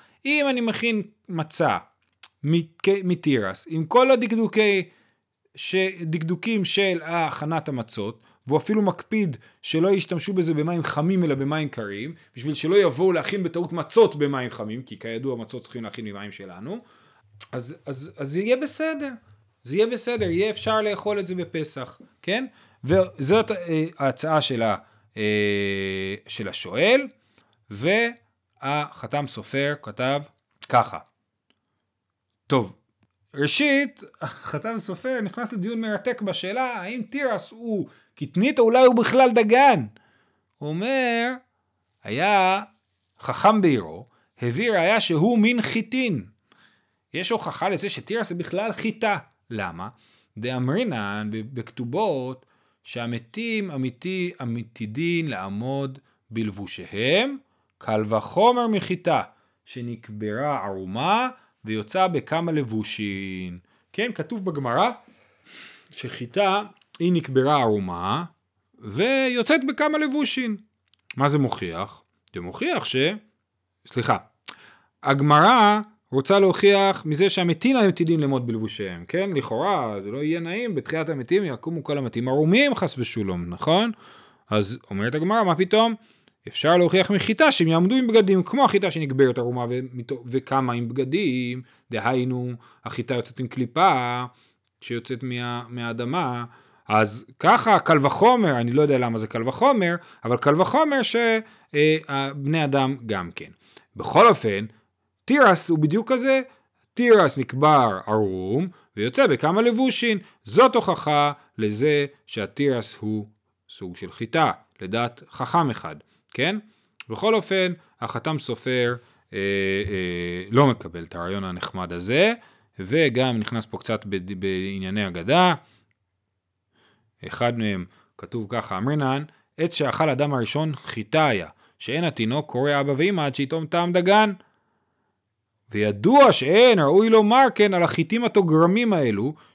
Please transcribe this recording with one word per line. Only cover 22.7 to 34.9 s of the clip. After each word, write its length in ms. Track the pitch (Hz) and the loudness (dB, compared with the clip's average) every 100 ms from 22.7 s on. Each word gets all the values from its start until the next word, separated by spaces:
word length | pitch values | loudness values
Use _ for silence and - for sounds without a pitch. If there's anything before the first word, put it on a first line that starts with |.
| _ | _
וזאת, 680 | 123 190 185 - 135 214 220 | 0 2 2 -2 2 2 2
אה, 340 | 196 175 160 160 - | -4 -4 -2 -2 -2
ההצעה 440 | 139 123 156 156 | -2 -2 0 0
של 200 | - 120 | 0 0
ה-, 140 | 113 95 - _ _ 113 | 0 -2 -6 _ _ -4
אה, 1000 | 107 104 104 101 101 98 98 95 95 104 - | -2 0 0 0 -2 -4 -4 -6 -6 -8 -12
של 200 | - 98 | -12 -10
השואל, 600 | - 92 101 190 262 277 _ _ _ _ _ - | -10 -8 0 2 2 0 _ _ _ _ _ -18
והחתם 1600 | 101 143 208 233 240 _ _ _ _ 135 147 147 - - 147 139 | -6 -2 0 0 -6 _ _ _ _ -6 -4 -6 -10 -8 -6 -6
סופר 480 | - 101 135 143 147 | -10 -8 -4 -4 -4
כתב 400 | - 107 127 143 147 _ _ - - | -10 -6 -4 -4 -6 _ _ -20 0
ככה. 300 | 123 - 80 - _ _ _ _ _ _ _ _ _ _ _ _ _ - | 2 2 -4 -16 _ _ _ _ _ _ _ _ _ _ _ _ _ -2
טוב, 260 | 135 95 - _ _ _ _ _ | 0 0 -8 _ _ _ _ _
ראשית, 680 | 143 147 - 294 277 285 - - | -4 -2 0 2 2 0 -6 -20
<laughs> 100 | - | -14
החתם 560 | 151 - - 147 220 226 | -14 -12 -10 -8 -8 -10
סופר 440 | 185 | -10